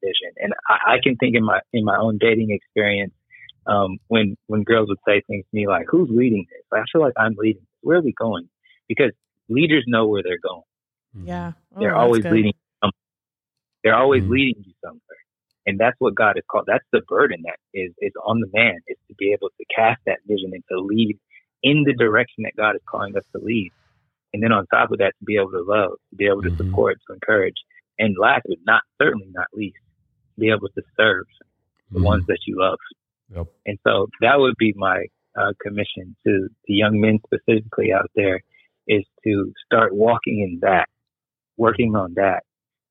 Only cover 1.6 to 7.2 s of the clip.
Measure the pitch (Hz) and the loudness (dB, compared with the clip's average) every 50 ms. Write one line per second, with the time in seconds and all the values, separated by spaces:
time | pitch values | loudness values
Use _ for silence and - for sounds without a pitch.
1.6 | - _ - 120 107 104 98 101 107 113 107 101 113 117 110 110 110 107 104 98 | -2 _ -4 -2 0 0 0 0 0 0 0 2 2 2 2 2 0 -2 -4 -6
2.6 | _ _ - 107 104 104 101 101 101 92 - _ _ _ _ - - - - _ | _ _ -4 -2 0 0 0 -2 -4 -6 -8 _ _ _ _ -20 -20 -20 -20 _
3.6 | - - 107 101 98 92 92 - _ - 113 113 107 98 107 - _ - 107 107 | -6 -2 0 0 0 -2 -4 -8 _ 0 0 2 2 2 -2 -6 _ -4 -4 -2
4.6 | 101 - 117 113 110 101 98 - - 110 104 101 - - 104 98 90 _ - 107 | 0 2 2 2 2 0 -2 -4 0 2 2 2 0 -2 -8 -10 -10 _ -6 -4
5.6 | 104 98 95 85 82 - - 175 180 131 110 117 127 123 110 98 87 _ - - | -2 0 0 -2 -2 0 2 2 2 2 2 2 2 2 2 0 -2 _ -14 -20
6.6 | - - - 110 110 - - 165 156 131 120 113 | -12 -4 -2 -2 -2 0 0 2 2 2 2 0